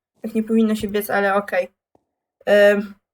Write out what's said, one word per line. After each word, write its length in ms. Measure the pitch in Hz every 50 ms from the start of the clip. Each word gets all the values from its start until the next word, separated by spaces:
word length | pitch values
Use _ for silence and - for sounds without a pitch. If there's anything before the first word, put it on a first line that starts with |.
| _ _ _ _
Tak 120 | - 226 226
nie 80 | 226
powinno 320 | 220 226 226 226 226 214 214
się 140 | 214 214 196
biec, 220 | 202 208 208 -
ale 240 | - 202 202 196 196
okej. 340 | 202 202 - 196 180 180 - _ _ _ _ _ _ _ _ _ _ _ _ _ _ - -
Ym, 440 | 202 208 202 208 208 202 208 - - _ _ _